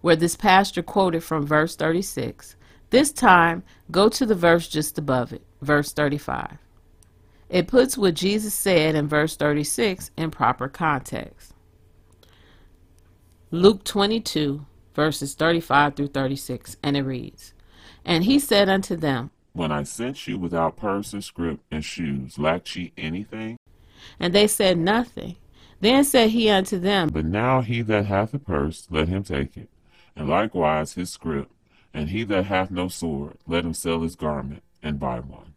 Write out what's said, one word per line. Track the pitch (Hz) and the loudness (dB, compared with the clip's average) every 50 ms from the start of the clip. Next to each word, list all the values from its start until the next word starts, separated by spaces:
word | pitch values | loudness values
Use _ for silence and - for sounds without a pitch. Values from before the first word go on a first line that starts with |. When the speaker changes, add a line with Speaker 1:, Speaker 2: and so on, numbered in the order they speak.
Speaker 1:
where | - 170 165 | 4 4 4
this | 160 170 170 - | 4 4 -2 -2
pastor | - - 214 185 190 196 196 - - | 0 4 6 6 6 4 2 -2 -6
quoted | 165 - - 202 196 185 165 165 165 | -6 -2 0 0 2 2 0 -2 -4
from | - 165 156 143 | -2 -2 -2 0
verse | 143 156 151 156 165 - | 2 2 2 2 0 -2
thirty-six, | - - 156 165 175 196 - - - - - - _ - - - _ - - - - - _ | -2 -2 0 0 0 -2 -4 -6 -6 -6 -8 -8 _ -20 -20 -20 _ -20 -20 -20 -20 -8 _
this | - 247 277 277 | 4 4 4 4
time, | - - - 220 185 175 170 170 165 175 - _ - _ _ - | 0 2 6 8 8 8 8 4 2 -2 -8 _ -20 _ _ -4
go | 160 175 202 214 | 2 4 4 4
to | 214 - 277 | 4 2 0
the | 214 214 | 0 0
verse | 175 170 170 165 170 165 - | 4 6 6 6 6 2 0
just | - 151 156 156 - - | -4 -2 -2 -2 -4 -6
above | 147 143 135 127 123 - | -2 0 0 0 0 -4
it, | - - _ _ _ _ | -8 -16 _ _ _ _
verse | - 139 147 147 147 143 - | -2 0 2 2 2 -2 -2
thirty-five. | - 151 143 139 143 - - - - - - - - _ _ _ _ _ _ _ _ _ _ _ _ _ _ _ _ _ - | 0 0 0 0 -2 -4 -6 -6 -6 -6 -10 -12 -18 _ _ _ _ _ _ _ _ _ _ _ _ _ _ _ _ _ -2
It | - 180 175 180 | 0 0 0 4
puts | - 262 254 262 - 262 | 6 4 4 4 2 0
what | 202 185 165 | 0 0 0
Jesus | - 180 196 202 214 214 208 - | 2 0 0 0 0 -2 -4 -6
said | - - 196 180 170 156 160 156 | -2 0 2 4 4 4 4 2
in | 156 147 147 | 0 0 0
verse | 151 151 151 165 - | 2 0 0 0 -2
thirty-six | - 151 147 147 151 147 - - - 233 214 185 - - - _ - | -2 0 0 0 0 -2 -4 -2 -2 0 -2 -2 -4 -10 -16 _ -6
in | 165 160 | -6 -6
proper | 151 - - 113 127 - 127 139 | -2 0 0 0 0 0 -4 -10
context. | - - 175 156 147 131 123 - - - - - - - - - - _ _ _ _ _ _ _ _ _ _ _ _ _ _ _ _ _ - _ _ - _ _ _ _ _ _ _ _ _ _ _ _ _ _ _ _ _ _ | -6 -2 -2 0 0 -2 -4 -8 -10 -10 -10 -12 -16 -20 -20 -20 -20 _ _ _ _ _ _ _ _ _ _ _ _ _ _ _ _ _ -20 _ _ -20 _ _ _ _ _ _ _ _ _ _ _ _ _ _ _ _ _ _
Luke | - 165 180 196 220 196 - | -2 6 6 6 6 6 -2
twenty-two, | - - 208 196 202 220 226 220 - - 156 151 143 139 147 143 - _ - _ _ _ | -4 0 0 0 2 0 -2 -4 -4 -2 -2 0 -2 -2 -4 -10 -16 _ -20 _ _ _
verses | - 147 156 143 - 143 139 - | 0 0 0 0 -2 -6 -10 -4
thirty-five | _ 156 165 170 165 165 - 131 143 143 147 143 | _ 2 2 2 2 0 2 4 4 4 4 2
through | - 143 139 | -2 -6 -4
thirty-six, | - 139 135 131 139 135 - - 127 120 - - - _ | -2 -2 -2 -2 -4 -4 -6 -8 -10 -10 -10 -16 -16 _
and | - 143 143 143 | -4 -2 -2 -2
it | 135 | -2
reads, | 135 131 123 117 98 - - - - _ _ _ _ _ - - - - - - | -4 -6 -8 -10 -12 -16 -20 -20 -20 _ _ _ _ _ -20 -20 -20 -20 -16 -4
"And | - 175 160 175 | 0 0 2 4
he | 208 269 285 | 4 4 4
said | 277 - 226 202 202 190 | 4 4 4 4 4 4
unto | 190 - 196 - 180 | 4 0 0 -2 -6
them, | 165 160 147 135 123 120 147 _ _ _ _ _ | -2 -2 -2 -2 -2 -4 -8 _ _ _ _ _
Speaker 2:
When | 165 170 - | -6 -4 -4
I | 147 147 71 | -2 -4 -6
sent | 69 - - - 85 87 - - - | -8 -8 -8 -8 -8 -8 -8 -8 -8
you | - 95 | -8 -6
without | 87 85 87 82 82 80 - - | -6 -4 -2 0 -2 -2 -2 -4
purse | - 104 98 101 101 - - | -6 -4 -4 -4 -6 -8 -10
and | 101 - | -12 -12
scrip | - - - 85 82 76 - _ _ | -12 -10 -6 -6 -6 -6 -8 _ _
and | - 78 76 | -8 -8 -8
shoes, | - - - 85 76 69 67 65 65 - - | -8 -8 -6 -6 -4 -4 -6 -8 -10 -8 -4
lacked | 73 78 82 90 - - - | -2 -2 -2 -2 -6 -10 -10
ye | 90 87 82 _ - | -10 -10 -12 _ -10
anything?" | 82 78 82 92 104 - - 110 110 113 117 - _ _ - _ _ - _ - - - - - | -8 -8 -8 -8 -10 -10 -12 -10 -10 -10 -12 -14 _ _ -20 _ _ -20 _ -20 -20 -20 -12 -6
Speaker 1:
And | - 175 175 | -4 0 4
they | 202 208 214 | 4 4 4
said, | - - 214 185 185 170 | 2 2 2 2 2 2
"Nothing." | 165 180 214 233 247 - - - - 180 175 - - - _ - - - - - | 2 0 0 0 -2 -4 -10 -14 -12 -12 -14 -16 -20 -20 _ -20 -20 -20 -14 -2
Then | 185 214 254 269 285 | 2 4 6 6 4
said | 277 - 262 233 220 | 6 6 4 4 4
he | 220 240 226 214 | 4 2 2 4
unto | 208 190 190 - - 185 | 4 2 2 0 -4 -2
them, | 175 190 208 196 170 156 | 0 0 0 2 0 0
Speaker 2:
"But | - 78 78 | -2 -2 -2
now | 80 92 104 117 127 131 131 | -2 -2 0 2 2 2 2
he | 123 107 120 117 | 2 0 -2 -4
that | 117 107 107 104 101 | 0 0 0 0 0
hath | 98 101 98 104 107 - | 2 0 0 0 0 -4
a | 143 | -8
purse, | 143 - - - 143 151 160 - - _ | -6 -4 -2 -2 -2 -2 -4 -8 -14 _
let | 170 156 - - | -2 -2 0 0
him | - 196 196 | -2 -4 -4
take | - - 69 69 67 _ - | -4 -4 -4 -4 -6 _ -16
it, | - - _ _ _ _ _ _ _ _ _ | -20 -20 _ _ _ _ _ _ _ _ _
and | - 156 139 | -8 -4 0
likewise | 160 180 220 220 - 180 160 76 78 78 78 76 - | 0 0 0 0 -2 0 0 2 2 0 -2 -4 -6
his | - 90 - | -8 -8 -8
scrip, | - - - - 78 69 67 - _ _ _ _ _ _ _ _ _ | -10 -10 -8 -6 -6 -6 -6 -10 _ _ _ _ _ _ _ _ _
and | - 76 78 | -8 -6 -4
he | 92 107 117 | -4 -4 -4
that | 101 101 95 92 | -2 -2 -2 0
hath | 98 98 92 95 95 | 0 0 -2 -2 -2
no | 95 90 90 92 | -4 -6 -6 -6
sword, | - - - 82 76 69 71 78 - - _ | -6 -6 -6 -6 -6 -6 -8 -10 -14 -18 _
let | - 82 85 85 | -4 -4 -2 -2
him | 85 80 | -4 -6
sell | - - 87 82 82 | -6 -4 -4 -2 -2
his | 82 80 78 | -2 -6 -6
garment | - 78 78 76 71 65 69 71 73 _ _ _ _ | -6 -6 -6 -6 -6 -8 -10 -12 -14 _ _ _ _
and | - 78 73 71 | -8 -6 -6 -4
buy | 71 67 62 62 | -4 -6 -6 -6
one." | 64 67 64 - - - - | -10 -12 -16 -18 -20 -20 -20